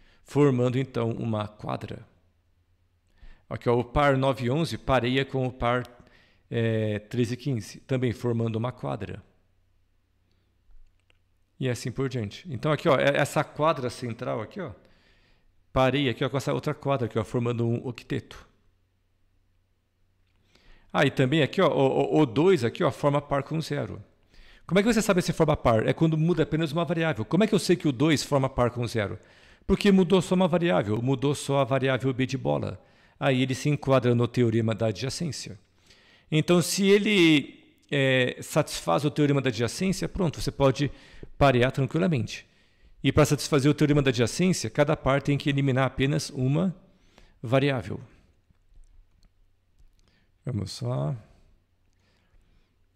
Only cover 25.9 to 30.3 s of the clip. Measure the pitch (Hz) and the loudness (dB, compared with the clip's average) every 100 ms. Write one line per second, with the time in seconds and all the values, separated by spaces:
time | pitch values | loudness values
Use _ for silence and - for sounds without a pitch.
25.9 | - 160 156 165 165 151 160 160 160 170 | 2 0 2 0 0 0 -2 -2 -2 -2
26.9 | 170 160 110 110 175 220 196 - 175 156 | -2 -2 -4 -2 2 2 2 2 0 0
27.9 | 120 151 139 - 143 131 - 120 123 120 | 0 2 0 0 0 0 0 -2 -2 -4
28.9 | 117 98 98 - - - _ - 190 202 | -4 -4 -8 -16 -20 -20 _ -2 2 4
29.9 | 190 175 190 - | 4 4 2 2